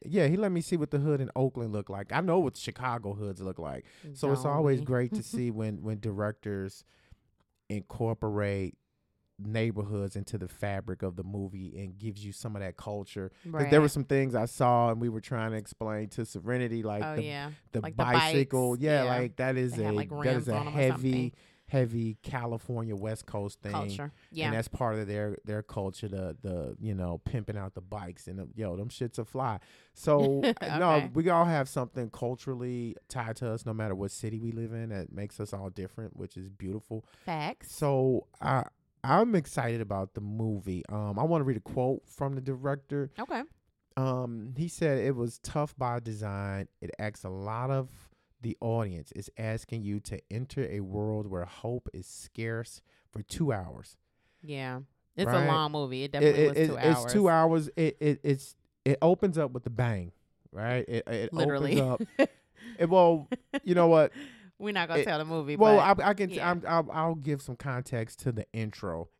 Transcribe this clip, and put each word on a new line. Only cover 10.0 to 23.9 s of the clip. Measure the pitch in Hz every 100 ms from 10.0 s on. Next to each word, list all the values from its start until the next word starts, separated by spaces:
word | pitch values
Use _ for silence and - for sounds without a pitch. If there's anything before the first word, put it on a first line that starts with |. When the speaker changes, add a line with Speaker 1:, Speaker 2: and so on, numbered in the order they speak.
| 98
Speaker 1:
into | 101 98 104
the | 90
fabric | - 104 98 95 92
of | 95 90
the |
movie | 92 101 98 95 92 -
and | 98 95
gives | 110 101
you | 104
some | 98 117
of | 104
that | 95 -
culture. | - 104 98 - 95 - 175
'Cause | 160 143
there | 151
were |
Speaker 2:
Right. | 147
Speaker 1:
some | 147
things | 135 139 135
I | 120
saw | 117 - 123 120 120
and | 113
we | 120
were | 110
trying | - 120 110
to | 110
explain | 104 - 110 107 107
to | -
Serenity, | 113 101 95 123 120 113
like | 110 104
Speaker 2:
Oh, | 156 151
Speaker 1:
the, |
Speaker 2:
yeah. | 151 143 143 151 _
Speaker 1:
the | 113
Speaker 2:
Like | 107 110
the |
Speaker 1:
bicycle. | 123 156 156 147 135 131 123
Speaker 2:
bikes. | 120
Speaker 1:
Yeah, | 151 147
Speaker 2:
Yeah. | 123
Speaker 1:
like | 123 123 -
that | 127 127
is | 127
Speaker 2:
They | 117
had, | 107
Speaker 1:
a, | 104
Speaker 2:
like, | 101
Speaker 1:
that | -
is | 127
Speaker 2:
rims | 127 113
Speaker 1:
a |
Speaker 2:
on | 110
'em | 107
or |
Speaker 1:
heavy, | 143 131 123 131
Speaker 2:
something. | 127 123 - _ _ -
Speaker 1:
heavy | 139 123 117 113 107
California | - 131 117 117 - 120 113
West | 101 107 110 -
Coast | 104 101 -
thing. | 104
Speaker 2:
Culture. | 101 101